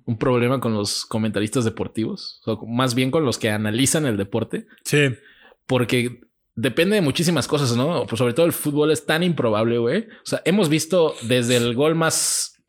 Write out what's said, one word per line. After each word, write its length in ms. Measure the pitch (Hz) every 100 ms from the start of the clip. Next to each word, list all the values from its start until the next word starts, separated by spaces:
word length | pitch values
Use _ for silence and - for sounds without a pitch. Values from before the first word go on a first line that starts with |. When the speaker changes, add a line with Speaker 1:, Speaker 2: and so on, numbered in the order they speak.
Speaker 1:
un 140 | - 110
problema 420 | 135 123 120 131
con 120 | 117
los 320 | 107 101 -
comentaristas 600 | - 113 110 101 107 131
deportivos. 760 | 110 - 95 - 110 202 - - -
O 100 | 110
sea, 120 | 110
más 260 | 120 131
bien 160 | 120 131
con 140 | 160
los 140 | 135 -
que 120 | 113
analizan 560 | 107 107 113 135 165 143
el 100 | 101
deporte. 500 | 101 113 113 143 - -
Speaker 2:
Sí. 160 | - 143 139 113 - _ - _ -
Speaker 1:
Porque 540 | 127 120 123 120 127 _ _ _
depende 400 | - 127 226 202 214
de 60 |
muchísimas 460 | 147 - 170 151 -
cosas, 280 | 147 131 117
¿no? 300 | 143 156 104
Pues 120 | 113
sobre 160 | 123
todo 120 | 120 170
el 60 |
fútbol 380 | - 151 147 151
es 120 | 151
tan 180 | - 160
improbable, 540 | 180 156 117 107 113 120
güey. 240 | 117 180 220 -
O 20 | -
sea, 160 | 135
hemos 240 | 156 202 165
visto 460 | 156 - 185 156 -
desde 340 | 117 123 120 123
el 180 | 120
gol 200 | 117 151 160
más 680 | 160 - - - - _